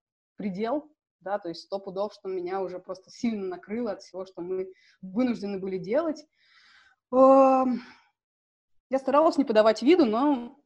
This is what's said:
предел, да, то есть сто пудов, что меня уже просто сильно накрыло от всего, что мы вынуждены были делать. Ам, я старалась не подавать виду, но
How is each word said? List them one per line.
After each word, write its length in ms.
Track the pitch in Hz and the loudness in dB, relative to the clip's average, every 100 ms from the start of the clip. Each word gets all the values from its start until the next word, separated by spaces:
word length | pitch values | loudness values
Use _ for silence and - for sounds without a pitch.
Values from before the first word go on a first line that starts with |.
| _ _ _ - | _ _ _ -10
предел, 520 | 208 180 226 294 294 _ _ _ | -8 -6 -4 -6 -8 _ _ _
да, 180 | 185 202 | -8 -6
то 100 | 170 | -6
есть 120 | 165 | -12
сто 160 | - 196 | -10 -10
пудов, 340 | 196 185 214 | -8 -8 -8
что 160 | - 196 | -8 -10
меня 320 | 190 175 190 | -8 -6 -6
уже 180 | 185 180 | -6 -10
просто 300 | - 180 - | -12 -16 -18
сильно 340 | - 240 214 190 | -8 -6 -4 -6
накрыло 440 | 180 - 220 233 | -10 -10 -6 -6
от 100 | 185 | -8
всего, 240 | - 185 185 | -12 -14 -14
что 160 | - | -12
мы 300 | 175 185 190 - _ _ | -8 -8 -8 -14 _ _
вынуждены 580 | 190 190 254 202 202 196 | -8 -2 -2 -2 -6 -8
были 180 | 190 190 | -6 -8
делать. 480 | 175 254 330 302 - _ _ _ _ _ _ _ _ | -4 -2 -2 -6 -12 _ _ _ _ _ _ _ _
Ам, 720 | 254 262 269 269 262 262 240 - - _ _ _ _ _ _ _ _ - | 4 6 8 6 4 0 -4 -8 -20 _ _ _ _ _ _ _ _ -6
я 100 | 262 | -4
старалась 380 | 269 269 320 302 | 2 4 4 2
не 80 | 233 | 2
подавать 360 | 214 214 220 | 4 4 4
виду, 240 | 240 359 233 | 4 4 4
но 520 | 220 294 262 240 - | 2 0 0 -4 -16